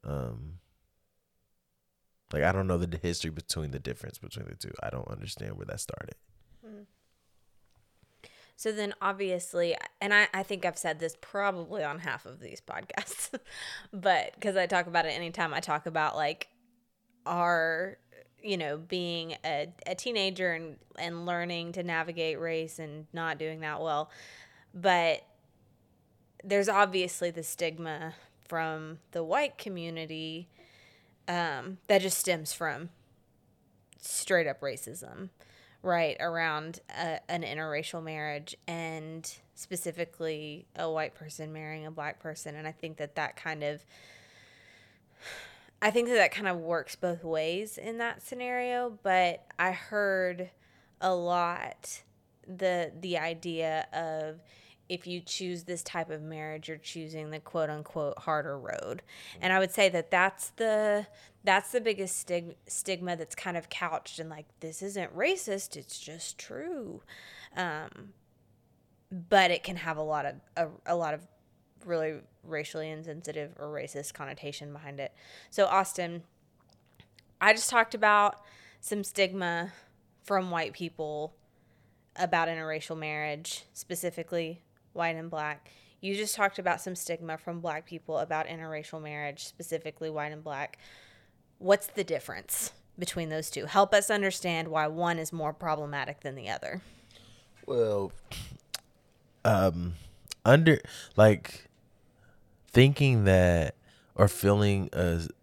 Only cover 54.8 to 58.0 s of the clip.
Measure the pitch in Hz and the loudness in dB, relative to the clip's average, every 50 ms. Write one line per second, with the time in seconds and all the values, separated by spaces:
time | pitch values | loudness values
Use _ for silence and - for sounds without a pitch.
54.8 | _ _ 180 175 - 180 180 175 175 - - - 190 180 180 170 170 175 180 165 | _ _ -8 -8 -6 -8 -8 -8 -6 -6 -6 -4 -4 -4 -6 -6 -6 -6 -8 -6
55.8 | - - - 175 165 175 165 151 156 156 160 156 156 156 156 156 156 160 160 156 | -6 -6 -4 -4 -4 -4 -6 -8 -8 -10 -8 -8 -8 -8 -8 -10 -10 -12 -12 -12
56.8 | - - - 170 160 156 160 156 151 151 156 156 - - - 160 156 151 151 151 | -12 -12 -10 -10 -10 -10 -8 -8 -8 -8 -10 -12 -12 -4 -2 0 0 0 -2 -6
57.8 | 151 - - 165 | -8 -8 -4 -4